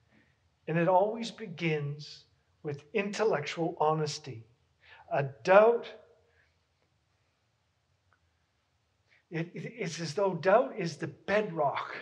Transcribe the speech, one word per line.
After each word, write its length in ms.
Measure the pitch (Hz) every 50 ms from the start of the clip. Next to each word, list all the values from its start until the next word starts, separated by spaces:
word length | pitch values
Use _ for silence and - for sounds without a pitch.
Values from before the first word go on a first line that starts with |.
| _ _ _ _ _ _ _ _ _ _ _ _ _ -
and 100 | 160 170
it 100 | 170 170
always 440 | 185 180 196 214 233 233 226 -
begins 920 | - - 220 196 147 139 170 165 156 151 143 143 147 147 - - - - - _ _ _ _ _ _ _ -
with 200 | 156 147 - - - -
intellectual 840 | 214 202 202 208 - 214 220 185 143 143 - - 170 165 170 170 -
honesty. 680 | 151 151 156 160 156 147 - - - 135 117 113 - - _ _ _ _ _ _ _ - - - - -
A 120 | 170 147 143 131 - - -
doubt, 440 | - 185 202 214 233 240 233 - - - - - _ _ _ _ _ _ _ _ _ _ _ _ _ _ _ _ _ _ _ _ _ _ _ _ _ _ _ _ _ _ _ _ _ _ _ _ _ _ _ _ _ _ _ _ _ _ _ _ _ _ _ _ _ _ _ _ _ _ _ _ _ _ _ _ _
it, 200 | 180 156 165 175 -
it, 200 | 190 - 247 - 233
it's 220 | 214 165 156 -
as 120 | 170 147 -
though 220 | 208 202 190 180
doubt 380 | 160 139 185 190 233 269 262 - -
is 200 | 175 165 - -
the 100 | 170 151
bedrock 880 | - - _ - 196 214 214 190 165 160 147 - - - - - - -